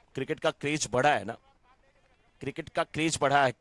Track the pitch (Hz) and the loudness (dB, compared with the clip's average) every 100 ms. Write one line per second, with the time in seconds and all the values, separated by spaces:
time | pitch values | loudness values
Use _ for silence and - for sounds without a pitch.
0 | _ - 135 151 160 - 143 151 120 123 | _ -10 -8 -2 -2 -2 -4 -4 -2 0
1 | 143 127 98 117 _ _ _ _ _ _ | 2 2 -4 -12 _ _ _ _ _ _
2 | _ _ _ - 131 - 160 - 160 147 | _ _ _ -12 -10 -10 -6 -4 -4 -2
3 | 160 - 143 143 135 - | -2 2 4 4 4 2